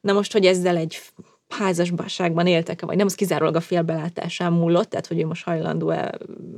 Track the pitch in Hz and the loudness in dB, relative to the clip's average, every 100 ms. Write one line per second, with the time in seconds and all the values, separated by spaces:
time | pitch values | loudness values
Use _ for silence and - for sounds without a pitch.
0 | 196 202 202 220 185 185 180 170 160 - | 0 2 2 4 4 4 2 2 -2 -8
1 | - - - _ - - 196 170 175 175 | -18 -20 -20 _ -12 -2 0 2 0 -2
2 | - - 175 165 175 170 170 175 165 185 | -4 -2 0 2 4 2 0 -6 -2 0
3 | 202 190 190 151 160 160 - 175 165 160 | 0 0 0 2 2 0 0 0 0 -2
4 | 165 - 175 - 175 170 170 170 226 - | -4 -6 -8 -2 0 2 4 4 2 -4
5 | - 165 160 170 - 165 165 160 165 165 | -4 -2 -2 -4 -4 -2 -2 -2 -2 -2
6 | - - - - - | -4 -8 -14 -16 -16